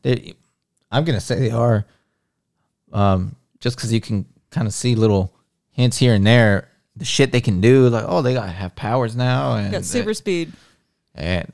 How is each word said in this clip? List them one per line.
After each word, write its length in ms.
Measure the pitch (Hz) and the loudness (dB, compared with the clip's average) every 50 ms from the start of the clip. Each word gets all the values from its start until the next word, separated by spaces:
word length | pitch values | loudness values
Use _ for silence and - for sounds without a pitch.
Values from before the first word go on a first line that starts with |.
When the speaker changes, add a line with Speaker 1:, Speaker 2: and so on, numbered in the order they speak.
| - | -2
Speaker 1:
they, 320 | 131 127 - - - - _ _ _ _ _ _ _ _ _ _ - | -2 -2 -2 -4 -10 -20 _ _ _ _ _ _ _ _ _ _ -4
I'm 140 | 104 135 160 | -2 -2 0
gonna 160 | 165 127 98 | 0 0 -2
say 180 | - - 123 - | -2 -2 -2 -2
they 120 | 131 110 | 0 0
are. 360 | 113 117 117 120 113 101 101 _ _ _ _ _ _ _ _ _ _ _ _ _ _ _ _ _ _ _ _ _ - | 0 0 2 2 2 2 0 _ _ _ _ _ _ _ _ _ _ _ _ _ _ _ _ _ _ _ _ _ -4
Um, 440 | 104 101 98 95 92 95 98 - - _ _ _ _ | 0 0 2 2 0 -2 -4 -10 -14 _ _ _ _
just 160 | - 123 123 - | -6 -6 -6 -6
'cause 140 | - 110 113 | -4 -2 -2
you 80 | 113 | -2
can 240 | - - 110 98 - - _ _ _ _ | -2 -2 -6 -6 -6 -8 _ _ _ _
kinda 200 | - - 117 107 | -6 -4 -4 -4
see 240 | - - - 123 120 | -4 -4 -2 0 0
little 380 | 110 113 110 101 95 95 92 _ _ _ _ _ _ _ _ | 2 2 2 2 2 0 -2 _ _ _ _ _ _ _ _
hints 280 | - - 123 123 - - | -4 0 0 0 2 2
here 160 | 127 123 113 | 2 4 4
and 120 | 98 98 | 4 4
there, 420 | 107 120 123 113 107 98 95 - _ _ _ _ _ - | 4 6 6 6 4 2 0 -2 _ _ _ _ _ -16
the 80 | 110 - | -12 -8
shit 260 | - - - 139 123 | -4 0 2 2 2
they 100 | - 123 | 2 0
can 200 | - 117 98 90 | 0 0 0 2
do. 280 | 98 120 131 135 127 123 | 4 6 6 6 6 4
Like, 160 | 117 110 107 - | 4 2 -2 -2
oh, 140 | 180 175 135 | -2 0 0
they 120 | 123 127 | 0 -2
gotta 160 | 123 - 92 | -2 -4 -8
have 240 | 87 92 98 90 - | -8 -10 -10 -10 -10
powers 400 | - - 107 120 131 120 113 113 | -8 -6 -4 -2 -2 -2 -4 -4
now. 400 | 123 123 127 127 135 139 131 120 | -4 -2 -2 0 -2 -2 -2 -2
And 140 | 107 101 98 | -2 -2 -4
Speaker 2:
Got 140 | - - - | -4 -6 -6
super 260 | - - 247 202 214 | -4 -4 -4 -2 -4
Speaker 1:
they 40 | 214 | -6
Speaker 2:
speed. 380 | - - 202 185 170 165 160 - - _ _ _ _ _ _ _ _ _ _ - | -6 -4 -4 -4 -4 -4 -8 -12 -20 _ _ _ _ _ _ _ _ _ _ -14
Speaker 1:
And 340 | - - 85 90 87 - - | -10 -6 -4 -4 -4 -4 -8